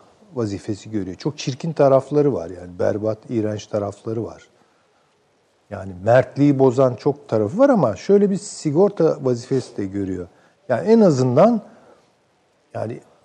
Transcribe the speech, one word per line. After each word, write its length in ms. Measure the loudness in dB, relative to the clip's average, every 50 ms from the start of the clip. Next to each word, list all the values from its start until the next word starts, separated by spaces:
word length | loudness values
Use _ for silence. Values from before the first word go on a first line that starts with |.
| _ _ _ _ _ _ -8
vazifesi 560 | -6 -6 -6 -6 -8 -8 -10 -10 -10 -10 -10
görüyor. 260 | -8 -8 -8 -8 -10
Çok 220 | -8 -8 -8 -8 -8
çirkin 340 | -10 -10 -10 -8 -8 -8
tarafları 640 | 0 2 2 4 4 2 2 0 0 0 2 2 0
var 160 | -2 -6 -10
yani, 280 | -14 -14 -16 -14 -8 -4
berbat, 400 | -2 -2 -2 -2 -4 -4 -6 -6 -8 -6
iğrenç 380 | -4 -4 -2 -4 -6 -8 -10
tarafları 580 | -6 -6 -4 -4 -6 -8 -10 -10 -8 -8 -8 -8
var. 180 | -10 -12 -18 -20 _ _ _ _ _ _ _ _ _ _ _ _ _ _ _ _ _ _ _ _ _ _ _ _ -16
Yani 220 | -14 -14 -14 -14 -14 -6 0
mertliği 540 | 4 4 4 4 2 0 2 2 2 4 4
bozan 360 | 4 4 4 4 2 2 0
çok 340 | -2 -4 -4 -4 -4 -6 -4
tarafı 300 | -2 0 0 0 2 2
var 100 | 2 4
ama 260 | 4 2 2 0 -2
şöyle 340 | -4 0 2 4 4 4 2
bir 60 | 0
sigorta 840 | -4 -8 -12 -14 -8 -6 -2 0 2 2 2 2 0 0 0 0 0
vazifesi 540 | -2 -2 -2 -2 -4 -4 -4 -4 -4 -6 -10
de 100 | -10 -8
görüyor. 400 | -6 -6 -6 -6 -4 -6 -8 -10 -12 _ _ _ _ _ _ _ -4
Yani 200 | -4 -2 2 4
en 120 | 4 6
azından 600 | 6 6 4 4 2 2 4 4 4 4 4 0 -6 -10 -20 _ _ _ -20 _ _ _ _ _ _ _ _ _ _ _ _ _ _ _ -10
yani 260 | -10 -8 -8 -10 -12 _ _ _ _